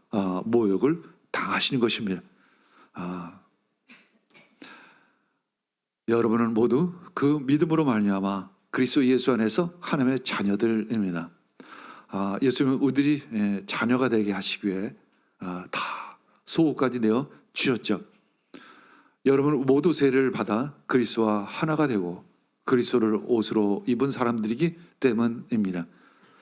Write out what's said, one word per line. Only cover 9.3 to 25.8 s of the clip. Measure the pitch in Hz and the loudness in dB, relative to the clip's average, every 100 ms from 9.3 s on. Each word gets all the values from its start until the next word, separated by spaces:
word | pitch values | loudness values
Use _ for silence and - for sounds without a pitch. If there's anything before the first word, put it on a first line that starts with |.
안에서 | 113 110 180 175 - | 2 2 0 -2 -6
하나님의 | - 156 123 131 | -6 0 0 0
자녀들입니다. | - - 101 101 113 110 107 113 95 85 82 _ _ _ - - - - - | -2 -2 0 0 0 0 -2 -2 -2 -4 -8 _ _ _ -20 -20 -20 -20 -10
아, | 98 98 98 | -4 -4 0
예수님은 | 135 120 135 131 | 0 2 0 2
우리들이, | 135 131 143 143 - | 0 2 2 0 -2
예, | 107 101 98 98 | -2 0 -2 -4
자녀가 | - 113 123 127 | -4 0 2 2
되게 | 110 101 | 2 0
하시기 | 95 - - 101 | -2 -4 -4 -4
위해, | 92 117 - _ _ _ _ | -4 -6 -12 _ _ _ _
아, | 92 90 - | -10 -10 -8
다 | - - - - - _ _ - | -6 -6 -8 -12 -18 _ _ -2
속옷까지 | - 156 127 127 123 | 2 2 2 -2 0
내어 | 110 120 147 - _ | 0 0 -2 -14 _
주셨죠. | - 135 110 - 92 - _ _ _ _ - - - - _ _ _ 135 | -2 0 -2 -2 -4 -6 _ _ _ _ -20 -20 -20 -20 _ _ _ 2
여러분 | 135 143 139 131 | 4 4 2 4
모두 | 139 165 | 4 4
세례를 | 147 139 131 131 | 2 2 4 2
받아 | 110 110 107 147 - - | -2 -2 -2 -2 -10 -2
그리스도와 | 131 110 117 110 104 | 0 0 0 0 0
하나가 | 98 - 160 151 147 | -6 -6 -2 0 0
되고 | 104 87 90 - _ _ _ - | 0 -4 -8 -16 _ _ _ 0
그리스도를 | 127 117 120 110 107 | 2 4 2 2 0
옷으로 | 117 113 107 110 104 98 - | 0 0 2 2 2 0 -2
입은 | 120 139 | 0 0
사람들이기 | 127 120 117 110 120 165 - - - | 0 -2 -2 -4 -2 -2 -4 -20 0
때문입니다. | 131 110 117 120 - 110 95 90 | 0 2 0 -2 -4 -2 -2 -4